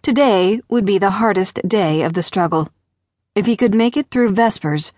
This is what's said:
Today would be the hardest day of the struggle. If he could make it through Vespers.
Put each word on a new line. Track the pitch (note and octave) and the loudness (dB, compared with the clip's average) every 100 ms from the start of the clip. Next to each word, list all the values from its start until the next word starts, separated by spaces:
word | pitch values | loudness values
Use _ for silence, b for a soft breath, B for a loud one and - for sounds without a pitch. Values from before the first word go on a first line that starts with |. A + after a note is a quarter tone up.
Today | - B3 C4+ F#3+ F3+ A3 - | 0 2 4 4 2 0 -2
would | A#3+ G3 | -2 2
be | G3 | 2
the | G3 F#3+ | 0 0
hardest | A3+ F#3 F#3 - F3+ | 0 0 -2 -4 -2
day | G#3+ E3 D#3 | 0 0 0
of | D#3 | -2
the | E3+ | -4
struggle. | E3+ F#3+ E3+ E3 D#3 _ _ _ _ _ _ - | -4 -2 0 -2 -4 _ _ _ _ _ _ -4
If | A#3 | -2
he | A#3 | 0
could | A#3+ A3 | 0 2
make | A#3 C#4+ | 0 -2
it | C#4+ | -4
through | B3 A#3+ | 0 0
Vespers. | G3 A#3 - D3+ D3+ D3+ | 2 0 0 -4 -4 -6